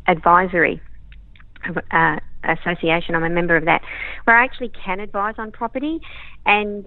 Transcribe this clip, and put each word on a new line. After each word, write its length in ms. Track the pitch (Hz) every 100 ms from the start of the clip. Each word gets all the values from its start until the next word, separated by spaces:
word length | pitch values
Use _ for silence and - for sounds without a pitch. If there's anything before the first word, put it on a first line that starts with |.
| -
Advisory, 760 | 170 175 175 185 175 156 170 - - - - - - - - - 160 -
uh, 300 | 165 160 160 - -
Association. 680 | - 165 175 175 165 170 -
I'm 100 | 170
a 60 | 165
member 260 | 170 170 165
of 80 |
that, 180 | 160 156 - - - -
where 120 | - 233
I 80 |
actually 240 | 262 - 247
can 320 | - 196 185
advise 360 | 208 202 208 220
on 120 | 214
property. 480 | - 226 262 302 320 - - - -
And, 420 | - 208 208 208